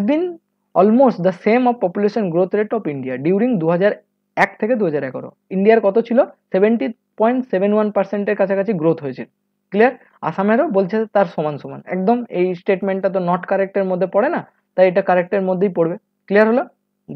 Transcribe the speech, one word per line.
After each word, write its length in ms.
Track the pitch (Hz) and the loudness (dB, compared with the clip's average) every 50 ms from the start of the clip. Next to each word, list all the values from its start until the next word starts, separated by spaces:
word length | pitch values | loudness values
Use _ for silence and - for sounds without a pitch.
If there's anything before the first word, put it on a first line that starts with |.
| 202 220 | 2 0
been 140 | 294 311 359 359 339 - _ _ _ _ _ _ - 165 | 0 0 0 -4 -6 -10 _ _ _ _ _ _ 2 4
almost 360 | 180 214 220 247 277 247 180 175 170 185 | 4 6 6 6 6 4 4 2 -2 -2
the 60 | 175 - - | -2 0 0
same 200 | 208 220 254 254 240 | 0 2 2 2 0
of 40 | 240 240 - | 0 0 -2
population 400 | 180 175 202 202 208 - 233 208 175 160 | -4 -2 0 -2 -2 0 0 -4 -2 0
growth 220 | 170 190 190 - 208 | 0 0 0 0 -2
rate 140 | 214 214 247 220 | -2 -2 -4 -6
of 40 | 196 160 143 | -4 -4 -6
India 200 | 135 131 131 127 123 139 | -6 -6 -8 -8 -4 -2
during 260 | 165 190 202 233 254 240 175 | 0 0 2 0 0 0 0
দু 80 | 156 160 | 0 0
হাজার 240 | 175 175 196 208 - - _ _ _ _ _ _ - 160 185 | 0 2 2 0 0 -2 _ _ _ _ _ _ 0 0 0
এক 60 | 196 - - | 0 0 -6
থেকে 140 | 220 214 254 | -2 -2 -2
দু 80 | 214 214 | 0 0
হাজার 200 | 165 147 143 135 | -2 -2 -4 -6
এগারো। 260 | 131 127 127 131 123 - _ _ - | -6 -10 -12 -14 -14 -18 _ _ -8
ইন্ডিয়ার 300 | 185 190 196 214 226 226 | -4 0 4 4 4 4
কত 160 | 220 196 190 233 226 - | 4 2 0 0 -2 0
ছিল? 100 | 226 247 320 - - _ _ _ - | 0 0 0 0 -2 _ _ _ -2
সেভেন্টি 340 | 190 202 220 233 220 269 254 220 _ _ _ _ - | 0 2 2 2 0 -2 -4 -6 _ _ _ _ -2
পয়েন্ট 220 | 214 233 254 262 254 - - | 0 0 0 -2 -4 -4 -4
সেভেন 180 | 185 196 208 208 | -2 0 0 0
ওয়ান 180 | 214 214 208 | 0 0 0
পার্সেন্টের 460 | 208 202 190 196 - 202 202 214 208 202 | 0 -2 -2 -2 -4 -6 -2 -4 -2 -2
কাছাকাছি 320 | 196 185 196 196 190 214 220 | 0 -2 0 -2 -2 -2 -2
গ্রোথ 260 | 160 151 165 160 160 147 | 0 0 0 0 0 -4
হয়েছিল, 220 | 135 123 127 117 _ _ _ _ _ _ _ _ _ | -10 -10 -10 -14 _ _ _ _ _ _ _ _ _
ক্লিয়ার? 220 | - 202 226 262 262 - _ _ _ - - | 0 2 2 2 2 -2 _ _ _ -8 -8
আসামেরও 460 | 151 - - 196 208 220 240 330 339 | -8 -4 -2 0 0 2 2 0 0
বলছে 280 | 208 196 196 175 220 220 226 214 - | 2 0 0 0 -2 -4 -4 -2 0
তার 140 | 202 196 180 - | 0 0 0 -2
সমান 200 | - 156 151 147 131 - | -4 -4 -4 -4 -6 -10
সমান। 180 | 135 139 139 143 | -12 -14 -14 -12
একদম 380 | - 180 185 185 202 240 247 240 - | -8 -6 -2 0 0 0 0 -2 -6
এই 260 | - 180 180 185 180 | -2 -2 -2 -2 -2
স্টেটমেন্টটা 540 | 175 - - 196 185 208 196 190 190 190 190 175 | -6 -2 -2 -2 -2 0 -4 -4 -2 -2 -2 -2
তো 60 | 185 180 175 | -2 0 0
not 120 | 175 180 180 - | -2 -2 -2 -2
correct-এর 340 | 202 190 196 190 - 202 190 | -2 -2 -2 -2 -2 -2 -2
মধ্যে 220 | 185 185 175 190 180 - | -2 -2 -2 -2 -2 0
পড়ে 140 | 196 233 302 | 0 0 0
না, 120 | 349 247 - - _ _ _ _ - | -2 -4 -6 -10 _ _ _ _ 2
তাই 140 | 180 185 185 | 2 4 4
এটা 120 | 175 202 196 | 4 2 2
কারেক্টের 400 | - 180 180 175 180 208 196 190 | 2 2 2 2 0 -2 -2 0
মধ্যেই 300 | 185 185 175 196 208 175 | 0 0 0 0 -2 0
পড়বে, 200 | 175 165 165 180 220 _ _ _ _ _ | 0 -2 -2 -2 -6 _ _ _ _ _
ক্লিয়ার 220 | - 190 208 214 220 | 0 2 4 4 4
হলো? 140 | 233 262 359 349 _ _ _ _ _ _ _ - - | 4 0 -2 -4 _ _ _ _ _ _ _ -6 -4